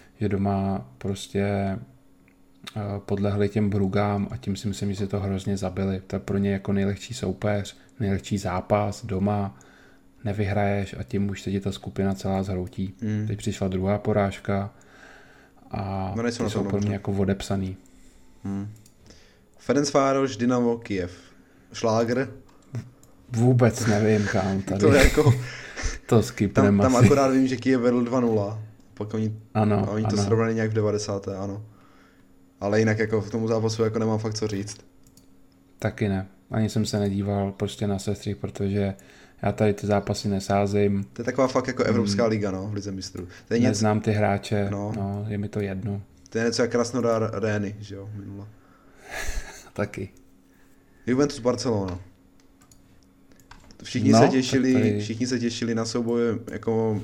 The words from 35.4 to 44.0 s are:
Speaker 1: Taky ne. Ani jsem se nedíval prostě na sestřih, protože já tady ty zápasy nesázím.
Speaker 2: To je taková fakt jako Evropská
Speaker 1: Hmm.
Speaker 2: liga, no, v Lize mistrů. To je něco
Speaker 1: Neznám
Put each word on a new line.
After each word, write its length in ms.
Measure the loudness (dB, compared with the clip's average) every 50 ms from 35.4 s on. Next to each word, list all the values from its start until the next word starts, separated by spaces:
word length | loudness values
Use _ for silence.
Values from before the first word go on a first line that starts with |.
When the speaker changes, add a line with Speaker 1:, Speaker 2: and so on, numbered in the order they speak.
| -20 _ _ _ _ _ _ -6
Speaker 1:
Taky 300 | -4 -4 -2 0 0 0
ne. 180 | 0 0 -4 -6 -12 -20 _ -4
Ani 180 | -2 0 0 0
jsem 160 | 2 0 0
se 140 | 0 0 0
nedíval 520 | 0 0 0 0 0 0 0 0 -2 -2
prostě 360 | -2 -4 -6 -6 -4 -2 -2 -2
na 120 | -2 -2
sestřih, 360 | -2 -4 -4 -4 -4 -6 -6
protože 580 | -6 -6 -8 -6 -4 -2 0 0 0 0 0 -2 -6 -12 -20 -20 -20 -20 -20 -10 -4
já 100 | -2 -2
tady 220 | 0 2 2 2 2
ty 140 | 0 0 0
zápasy 400 | 0 2 0 0 -4 -4 -2 -2
nesázím. 760 | -2 -2 0 0 2 2 2 2 2 2 2 2 2 0 -4 -6 -8
Speaker 2:
To 80 | -8
je 40 | -6
taková 220 | -2 0 2 2 2
fakt 200 | 2 0 -2 -2
jako 160 | 0 0 2
Evropská 400 | 2 2 2 2 2 2 2 2
Speaker 1:
Hmm. 60 | 2
Speaker 2:
liga, 220 | 2 0 0 -2
no, 160 | -4 -4 -6 -6
v 60 | -6
Lize 180 | -6 -6 -6
mistrů. 360 | -8 -8 -10 -10 -12 -12 -12 -12 -14 -16 -4 0
To 60 | 2
je 60 | 4
něco 100 | 4 4
Speaker 1:
Neznám 300 | 4 4 4 4 2 2